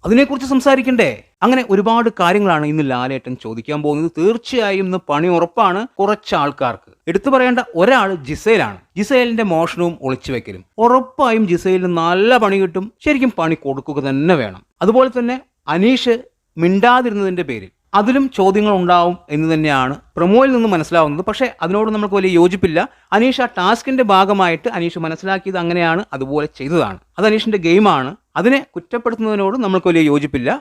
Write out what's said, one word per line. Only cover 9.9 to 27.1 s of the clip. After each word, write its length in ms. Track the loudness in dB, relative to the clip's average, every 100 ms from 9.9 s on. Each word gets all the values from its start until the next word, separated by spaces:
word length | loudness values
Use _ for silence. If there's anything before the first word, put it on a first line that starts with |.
| -4 -6
ഒളിച്ചുവെക്കലും. 580 | -6 -6 -8 -8 -18 -16 0
ഉറപ്പായും 600 | 2 2 0 -2 0 2 0
ജിസേലിന് 400 | 0 0 0 0 -2
നല്ല 360 | 0 2 4 4
പണി 140 | 2 0
കിട്ടും, 220 | 0 -4 -10 _
ശരിക്കും 280 | -2 0 0 0
പണി 180 | -2 -2
കൊടുക്കുക 440 | -4 -8 -6 -6 -4
തന്നെ 280 | -2 -2 -2
വേണം. 200 | -4 -10 _ _
അതുപോലെ 280 | 0 2 2 0
തന്നെ 200 | -4 -6 _ _ -6 0
അനീഷ് 400 | 2 2 0 -4 -6 _ _ -2
മിണ്ടാതിരുന്നതിന്റെ 920 | 0 2 4 2 0 -2 -4 -4 -6
പേരിൽ 220 | -8 -10 _ _ 0
അതിലും 260 | 2 2 0 0
ചോദ്യങ്ങൾ 360 | 2 2 2 0
ഉണ്ടാവും 340 | 2 2 2 -2 _
എന്ന് 120 | -4 -2
തന്നെയാണ് 420 | 0 0 0 -2 -4 _ -2
പ്രൊമോയിൽ 340 | 2 4 4
നിന്ന് 140 | 2 0
മനസ്സിലാവുന്നത്. 500 | 0 0 2 2 0 -6
പക്ഷേ 180 | -4 -4 -4
അതിനോട് 260 | -4 -2 -2
നമുക്ക് 200 | -2 -2 0
വലിയ 140 | 2 4
യോജിപ്പില്ല. 400 | 4 2 0 0 -2 _ _ 2
അനീഷ് 240 | 2 0
ആ 20 | -4 -2
ടാസ്കിന്റെ 460 | -2 -2 -2 -2 4
ഭാഗമായിട്ട് 580 | 4 4 2 2 0 -4 -4
അനീഷ് 240 | -6 -6
മനസ്സിലാക്കിയത് 540 | -8 -8 -6 -6 -4 -6
അങ്ങനെയാണ്, 400 | -2 0 0 -2 -4 -8
അതുപോലെ 320 | -4 -4 -4 -8
ചെയ്തതാണ്. 400 | -2 0 -2 -4 _